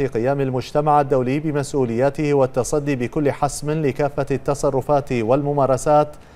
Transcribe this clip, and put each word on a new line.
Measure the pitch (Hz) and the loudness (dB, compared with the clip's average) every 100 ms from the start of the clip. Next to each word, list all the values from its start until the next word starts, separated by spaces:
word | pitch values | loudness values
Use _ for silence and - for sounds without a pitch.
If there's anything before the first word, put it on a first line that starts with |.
| 135 | -2
قيام | 113 123 139 | 0 0 0
المجتمع | 135 127 - 151 151 147 | -2 -2 -2 0 2 4
الدولي | 139 135 123 143 | 4 2 2 -2
بمسؤولياته | 156 147 131 143 123 117 139 139 151 | -2 -4 -2 -2 0 0 0 0 0
والتصدي | 143 131 131 113 156 143 135 | 2 2 0 -2 -2 -2 -2
بكل | 120 160 143 | -2 -2 -2
حسم | - 143 - 147 | 0 -2 -4 -4
لكافة | 156 147 123 143 151 139 | -2 -2 0 -2 -2 -2
التصرفات | 135 - 131 147 135 120 147 127 | -2 -2 -2 0 0 0 0 0
والممارسات | 123 107 135 143 143 131 127 156 147 147 - - | -2 2 2 0 0 2 2 2 2 2 -4 -20